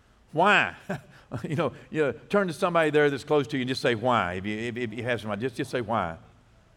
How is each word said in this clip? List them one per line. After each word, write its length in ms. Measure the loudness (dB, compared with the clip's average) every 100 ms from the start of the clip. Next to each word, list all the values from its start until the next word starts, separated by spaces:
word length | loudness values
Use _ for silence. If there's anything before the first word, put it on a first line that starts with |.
| _ _ _
Why? 440 | 2 4 4 2 -4 -10
<laughs> 100 | -10 -10 -20 -12 -10
You 120 | -6 -2
know, 180 | -2 -4 -6
you 140 | 0
know, 80 | 0 -2 -2
turn 160 | 0 0
to 80 |
somebody 380 | 0 0 2 4
there 180 | 4 4
that's 140 | 2
close 240 | 2 2 2
to 100 | -2
you 40 |
and 60 | -2
just 140 | 0
say, 140 | 0 0
"Why?" 380 | 2 2 2
If 120 | -2 -4
you, 100 | -4
if, 220 | -6 -6
if 160 | -6
you 80 | -6
have 180 | -4 -4
somebody, 220 | -4 -4
just, 140 | -4 -6
just 160 | -6
say, 100 | -4
"Why?" 340 | -2 -2 -2 -6 -16 _ _ _ _